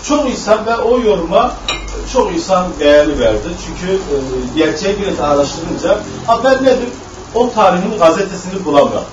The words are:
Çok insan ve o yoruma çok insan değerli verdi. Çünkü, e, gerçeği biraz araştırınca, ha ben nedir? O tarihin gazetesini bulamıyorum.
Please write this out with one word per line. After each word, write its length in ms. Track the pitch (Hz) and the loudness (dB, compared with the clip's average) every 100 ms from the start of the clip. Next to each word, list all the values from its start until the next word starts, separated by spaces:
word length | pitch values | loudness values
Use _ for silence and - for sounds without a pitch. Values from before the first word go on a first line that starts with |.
| - | 0
Çok 220 | 294 262 | 0 0
insan 360 | 196 196 220 214 | -4 0 0 2
ve 120 | 233 | 0
o 220 | 233 247 | 2 2
yoruma 500 | 214 185 165 208 254 - - - - - - | 2 0 2 2 2 -2 -8 -8 -8 -10 -4
çok 200 | - - | -2 0
insan 320 | 165 175 185 180 151 | -2 0 0 0 0
değerli 400 | 147 147 151 135 | 4 6 4 2
verdi. 280 | 117 107 165 175 - | 2 0 -4 -8 -10
Çünkü, 280 | 147 180 190 | -8 -2 -2
e, 200 | - 139 131 127 123 156 | -2 -4 -2 -6 -4 0
gerçeği 380 | 156 - 196 202 | 0 0 -2 -2
biraz 180 | 190 131 | -4 -2
araştırınca, 800 | 147 143 139 - - - - - - - - | 0 2 0 -4 -6 -4 0 0 -2 -8 0
ha 120 | 226 | 2
ben 200 | 254 262 | 4 4
nedir? 260 | 262 226 - - - - - 220 | 4 2 -2 -10 -16 -16 -6 0
O 180 | 240 | 0
tarihin 460 | 214 196 180 214 220 | 4 2 2 -2 2
gazetesini 680 | 165 196 185 180 185 180 151 | 4 4 -2 -6 -8 -6 2
bulamıyorum. 420 | 139 120 113 - | 4 4 0 -8